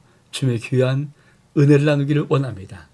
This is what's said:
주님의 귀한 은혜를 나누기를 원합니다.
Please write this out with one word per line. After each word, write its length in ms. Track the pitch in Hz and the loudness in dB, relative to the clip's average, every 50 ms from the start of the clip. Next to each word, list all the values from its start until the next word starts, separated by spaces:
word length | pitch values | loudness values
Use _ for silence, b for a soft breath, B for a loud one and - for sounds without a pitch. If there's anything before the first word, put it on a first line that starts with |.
| b b b b b b | b b b b b b
주님의 300 | b - 139 131 120 113 | b -4 -2 -2 -2 -2
귀한 520 | - - 131 127 127 127 131 135 143 139 b b b b b b b b - 160 | -4 -4 0 0 0 0 0 -4 -6 -8 b b b b b b b b 0 2
은혜를 280 | 143 139 147 139 143 | 4 6 6 4 4
나누기를 420 | 151 147 143 143 139 151 147 139 - | 2 0 0 0 0 -2 -2 -2 0
원합니다. 580 | 151 135 139 127 104 95 95 - - 95 - _ | 0 -2 -2 -2 -8 -12 -14 -18 -18 -20 -20 _